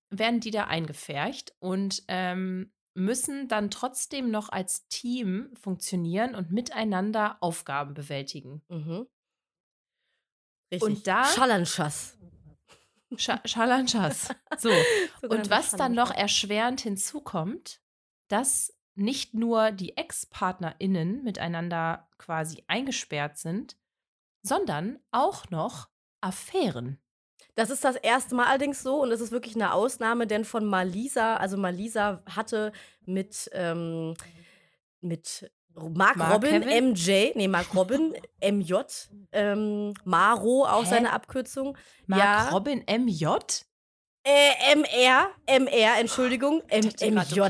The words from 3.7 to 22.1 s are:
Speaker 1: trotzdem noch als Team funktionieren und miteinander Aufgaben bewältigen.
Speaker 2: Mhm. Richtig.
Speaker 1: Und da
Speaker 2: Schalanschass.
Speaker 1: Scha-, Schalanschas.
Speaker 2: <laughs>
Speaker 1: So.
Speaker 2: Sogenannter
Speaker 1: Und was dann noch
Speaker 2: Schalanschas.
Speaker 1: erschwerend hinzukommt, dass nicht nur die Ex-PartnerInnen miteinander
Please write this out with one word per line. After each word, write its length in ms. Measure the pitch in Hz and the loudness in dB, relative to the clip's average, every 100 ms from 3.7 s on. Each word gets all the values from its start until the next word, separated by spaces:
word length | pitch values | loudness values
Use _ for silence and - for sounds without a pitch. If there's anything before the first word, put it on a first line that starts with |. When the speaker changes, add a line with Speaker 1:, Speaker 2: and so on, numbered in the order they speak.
Speaker 1:
trotzdem 600 | - 254 - - 277 247 | -6 -6 -6 -6 -4 -4
noch 200 | 214 208 | -4 -6
als 360 | 190 185 - - | -8 -6 -6 -8
Team 640 | - 240 247 202 185 285 247 | -10 -6 -4 -2 -4 -8 -12
funktionieren 760 | 196 185 - 180 170 190 254 | -8 -6 -4 -4 -2 -2 -4
und 180 | 214 165 | -4 -4
miteinander 840 | 208 240 220 220 185 208 214 208 - | -4 -4 -4 -2 -2 -2 -2 -2 -2
Aufgaben 540 | 175 165 - 143 143 | -4 -4 -6 -6 -6
bewältigen. 680 | 147 143 139 139 147 127 151 - | -10 -8 -8 -8 -12 -16 -18 -12
Speaker 2:
Mhm. 380 | 165 156 180 262 _ _ _ _ _ _ _ _ _ _ _ _ _ _ _ _ | -10 -8 -10 -10 _ _ _ _ _ _ _ _ _ _ _ _ _ _ _ _
Richtig. 160 | 180 214 | -2 -2
Speaker 1:
Und 180 | 208 196 | -2 0
da 180 | 208 | 2
Speaker 2:
Schalanschass. 920 | 269 330 254 202 170 - 151 - - - 175 - - - _ - _ _ _ 240 | 2 4 4 2 0 -2 -4 -4 -10 -16 -20 -20 -20 -20 _ -20 _ _ _ -6
Speaker 1:
Scha-, 240 | - - 226 | -4 -4 -4
Schalanschas. 840 | 233 233 262 247 233 170 - - | 0 2 2 2 2 0 0 -4
Speaker 2:
<laughs> 40 | - _ - | -8 _ -2
Speaker 1:
So. 120 | 226 508 494 427 349 - | 4 4 4 2 0 -6
Speaker 2:
Sogenannter 80 | 240 | -4
Speaker 1:
Und 220 | 226 202 | -2 2
was 200 | 233 - - | 2 2 0
dann 180 | 262 | 0
noch 140 | 233 240 | 2 0
Speaker 2:
Schalanschas. 80 | - | 0
Speaker 1:
erschwerend 580 | 202 - 202 208 240 262 | 0 0 0 0 0 -2
hinzukommt, 1000 | 226 196 - 294 - 180 170 330 - - _ _ _ _ _ | -4 -4 -4 -6 -6 -6 -6 -8 -14 -20 _ _ _ _ _
dass 480 | 208 269 - - - _ | 0 2 2 0 -6 _
nicht 380 | 196 208 277 - | -4 -2 -2 -4
nur 380 | 220 233 220 220 | -2 2 2 2
die 240 | 190 180 - | 0 -8 -8
Ex-PartnerInnen 1300 | 330 - - - 185 185 165 - 190 180 170 254 | -6 -8 -8 -4 -4 -4 -8 -4 0 0 0 -4
miteinander 840 | 247 - 170 170 170 165 165 - _ | -6 -6 -6 -4 -4 -2 -2 -4 _